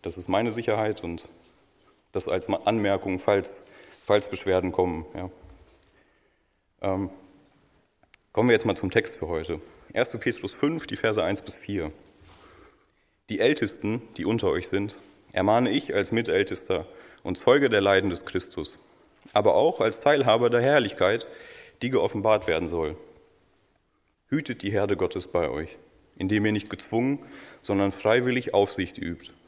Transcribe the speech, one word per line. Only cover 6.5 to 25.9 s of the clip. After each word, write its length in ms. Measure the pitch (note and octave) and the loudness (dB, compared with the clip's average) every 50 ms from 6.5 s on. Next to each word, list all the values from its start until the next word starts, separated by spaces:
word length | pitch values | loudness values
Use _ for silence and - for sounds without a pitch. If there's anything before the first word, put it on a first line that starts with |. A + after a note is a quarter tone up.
| _ _ _ _ _ _ | _ _ _ _ _ _
Ähm, 280 | - G2 F#2+ F#2+ G2 F#2 - - - - _ _ _ _ _ _ _ _ _ _ _ _ _ _ _ _ - _ _ _ | -4 -2 -2 -2 -4 -6 -10 -16 -20 -20 _ _ _ _ _ _ _ _ _ _ _ _ _ _ _ _ -20 _ _ _
kommen 160 | - - A2+ | 0 2 4
wir 60 | B2 A#2 | 4 4
jetzt 120 | A2 - | 4 4
mal 120 | A2 F#2+ | 0 -2
zum 120 | - - F#2 | -2 -4 0
Text 280 | - A2+ A2 - - | 0 0 0 0 -10
für 100 | - D#2+ | -10 -6
heute. 320 | D#2 E2+ D#2 D#2+ E2 E2 D#2 - - - - - - - | -6 -4 -6 -4 -6 -8 -8 -8 -18 -20 -20 -20 -8 -4
Erster 240 | - B2+ - - | -4 -4 -4 -4
Petrus 360 | A2 - B2 A2+ - - G2+ - | -4 -4 -4 -4 -4 -8 -10 -4
fünf, 340 | - - D3 E3 D#3+ - | -2 -2 -2 -2 -4 -8
die 80 | - - | -10 -8
Verse 260 | - - A2+ G#2+ G#2 | -2 -2 0 0 0
eins 200 | E2 F2+ G2+ G2+ | 0 0 -2 -4
bis 160 | - - - | -6 -14 -14
vier. 340 | - - - G2+ F#2+ D#2+ D2+ - - - - _ _ - - - - - - - - - - _ _ _ _ _ _ _ _ _ _ _ - | -12 -8 -6 -4 -4 -4 -6 -10 -14 -20 -20 _ _ -20 -20 -20 -20 -20 -20 -20 -20 -20 -20 _ _ _ _ _ _ _ _ _ _ _ -8
Die 100 | G#2+ - | -2 2
Ältesten, 600 | G#2+ C3 D3+ - A2+ G2+ - - - G#2 A2 A#2+ - - - | 2 2 2 2 -2 -4 -4 -4 -4 -4 -4 -4 -6 -12 -10
die 80 | - D2+ | -6 -2
unter 260 | F2+ A2+ A2+ - F#2+ | -2 0 0 0 0
euch 200 | C#2 F2 F2+ - | 0 0 -2 -2
sind, 260 | - G2+ G2+ G#2+ - - - - - _ _ _ - | -4 -2 -2 -4 -8 -16 -20 -20 -20 _ _ _ -4
ermahne 380 | F#2+ F#2 G2+ A2 A#2 B2+ A#2+ | 0 2 4 4 4 2 2
ich 220 | - C#3+ - - - | 0 -2 -2 0 -2
als 200 | G2+ G2 - A2+ | -2 -2 0 -2
Mitältester 720 | A#2 A#2 - D#2+ F#2+ G2+ - F#2 - - - F#2+ D#2+ E2+ - - - - - - _ _ | -2 0 2 2 0 0 0 -4 -10 -4 -4 -4 -4 -4 -8 -18 -20 -20 -20 -20 _ _
und 140 | F2+ F2+ | -8 -8
Zeuge 300 | - - - B2+ D3 C#3 | 0 4 4 4 6 4
der 140 | B2 A2 G2+ | 4 4 4
Leiden 280 | G2 G2 G2 F#2+ F#2+ G2 | 4 6 4 4 2 0
des 140 | F2 E2 - | -4 -4 -8
Christus, 540 | - - F#2 - - - - D2+ - - - _ _ _ _ _ _ _ _ _ - - | -6 -6 -6 -6 -6 -10 -10 -10 -10 -14 -20 _ _ _ _ _ _ _ _ _ -2 -2
aber 220 | G#2 G#2 G#2 D2 | 4 4 6 6
auch 260 | F2+ C3+ D#3+ - - | 6 4 2 2 2
als 180 | - A2+ A2 - | 0 0 0 2
Teilhaber 500 | - C#3+ D3 C#3+ C3 B2 A2 A#2 B2 A#2 | 2 2 4 4 4 4 4 4 4 4
der 120 | A#2+ A#2+ | 4 4
Herrlichkeit, 680 | A#2+ C3+ D3 C#3+ A#2 G2 - - F#2 F#2+ G#2+ A#2+ - - - - - - - - - - _ _ | 4 4 4 4 2 2 0 2 2 2 2 0 -4 -12 -18 -20 -20 -20 -20 -20 -20 -20 _ _
die 80 | A#2+ B2 | -4 0
geoffenbart 580 | C3 G#2+ D#2+ G#2 - G#2+ G2 A2 G#2+ G#2 - | 2 2 0 2 -2 0 2 4 2 4 2
werden 200 | - E2 D#2+ F2 | 0 0 0 0
soll. 280 | D#2+ E2+ E2 D#2+ D2+ D2+ - - - - _ _ _ _ _ _ _ _ _ _ _ _ _ _ _ _ _ _ _ _ _ _ | -2 -2 -2 -2 -4 -6 -10 -16 -20 -20 _ _ _ _ _ _ _ _ _ _ _ _ _ _ _ _ _ _ _ _ _ _
Hütet 340 | _ C3+ D#3 D3+ - A#2+ - | _ -4 -2 -2 -4 -10 -6
die 100 | - G2 | -4 -2
Herde 240 | A2 G2+ G#2 G2 G2+ | 0 0 0 0 0
Gottes 320 | F2 F#2+ F2 - F#2 F2 | 0 0 -2 -2 -6 -10
bei 220 | - - F2 E2 C#2 | -2 -2 0 0 0
euch, 280 | B1 D2+ D#2+ - - - - _ | -2 -6 -8 -8 -14 -20 -20 _